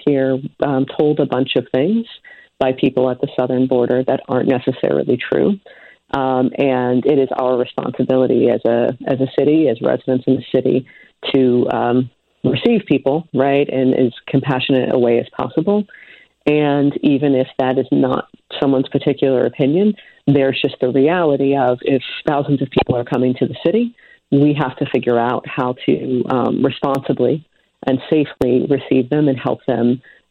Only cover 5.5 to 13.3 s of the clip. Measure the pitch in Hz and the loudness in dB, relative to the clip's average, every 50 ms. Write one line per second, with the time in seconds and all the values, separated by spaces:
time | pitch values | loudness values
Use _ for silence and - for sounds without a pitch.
5.5 | 208 196 - - - - - - - _ _ _ - 139 131 131 131 127 127 - | 0 -2 -6 -16 -20 -20 -20 -20 -20 _ _ _ -4 -2 -2 0 0 0 0 0
6.5 | - - 139 139 131 123 123 123 127 127 - 143 151 139 135 127 - - 131 127 | 0 0 0 0 0 0 0 0 0 0 2 2 2 2 2 0 0 -2 -2 0
7.5 | 131 120 123 - - - 131 123 127 - 127 - 131 131 131 120 120 120 120 120 | 0 0 -2 -4 -4 -8 -6 -6 -4 -4 -2 0 2 2 2 2 2 2 2 2
8.5 | 113 110 - 113 117 117 120 117 117 - - - 139 131 135 135 - - 139 147 | 2 2 0 0 2 2 0 0 -2 -4 -4 -4 -2 -2 -2 -2 0 0 2 2
9.5 | 151 160 160 131 113 113 - 131 131 127 - - 131 127 - - 131 - 123 - | 4 2 2 2 0 0 0 -2 -2 -2 -2 -2 -2 0 0 0 0 -2 -2 -2
10.5 | - 131 123 131 135 131 - - - - - - _ _ - - - 135 131 127 | -2 0 2 2 0 0 -2 -6 -14 -20 -20 -20 _ _ -6 0 2 2 4 4
11.5 | 123 123 127 - - 117 117 120 120 127 123 120 _ _ _ _ _ _ - - | 4 2 2 0 0 -2 0 0 0 0 0 -2 _ _ _ _ _ _ -2 -2
12.5 | - 123 - 233 240 214 - - 147 135 - 135 139 160 170 _ | 0 0 2 2 2 2 0 0 -2 0 0 0 -2 -2 -4 _